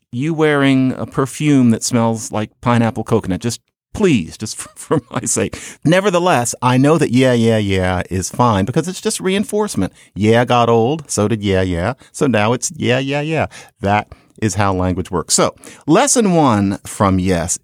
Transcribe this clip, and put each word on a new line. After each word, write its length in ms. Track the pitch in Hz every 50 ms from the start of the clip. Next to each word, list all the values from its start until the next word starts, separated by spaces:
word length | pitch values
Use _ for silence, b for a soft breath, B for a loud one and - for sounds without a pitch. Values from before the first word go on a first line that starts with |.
| _ _
you 240 | - 120 139 160 165
wearing 580 | 151 156 151 147 143 139 139 135 131 131 131
a 140 | - - 107
perfume 640 | 113 - - 139 131 - - 151 151 147 135 127 120
that 140 | 113 101 -
smells 480 | - 127 120 117 113 113 110 113 -
like 180 | - 110 107 107 _ _
pineapple 440 | - 123 120 113 113 113 - 113 110
coconut." 360 | - 117 107 - 92 92 87
Just 200 | - 120 - - _ _ _ _ _ _ -
please, 440 | - 214 185 147 110 82 82 - -
just 180 | 110 107 -
<laughs> 0 |
for, 140 | - - - _
for 240 | - - - 160 151 - _
my 100 | - -
sake. 380 | - - - - 101 - B B B B B B _
Nevertheless, 680 | 143 175 185 196 208 175 175 175 180 165 127 120 - - -
I 140 | - 127 127
know 220 | 127 135 143 156 165
that 120 | 147 -
yeah, 220 | 113 127 131 131
yeah, 260 | 123 120 113 113 113 110
yeah 440 | 107 98 98 95 92 92 92 90 - -
is 200 | 90 95 87 -
fine 340 | - - 123 120 110 95 98
because 240 | - 120 160 160 175
it's 120 | 180 -
just 200 | - 214 - -
reinforcement. 720 | 165 190 190 202 208 - - 208 214 208 - - 92 - b b b b b
Yeah 300 | 92 101 107 113 117 123
got 240 | 120 131 120 120 113
old, 420 | 117 117 113 123 151 165 147 -
so 180 | - - 104 104
did 140 | 117 107
yeah, 200 | 101 101 95 92
yeah. 320 | 95 95 90 82 87 107 156 b b b
So 140 | b - 156
now 260 | 139 113 107 104 110
it's 200 | 123 127 - - 160
yeah, 220 | 151 117 110 123 131
yeah, 220 | 135 135 139 147
yeah. 260 | 147 156 160 147 104 87 B B B B B _
That 320 | - 98 101 104 - - b b b b _ -
is 140 | 107 107 92
how 180 | 101 104 98
language 380 | 95 92 90 90 90 90 87 -
works. 240 | 95 82 76 - -
So, 200 | - 170 104 - B B B B B B
lesson 480 | - 156 208 277 285 - 254 226 196 175
one 440 | 165 151 131 110 104 101 98 101 -
from 400 | - - - - 107 98 95 92
yes 400 | 90 95 92 85 78 87 - -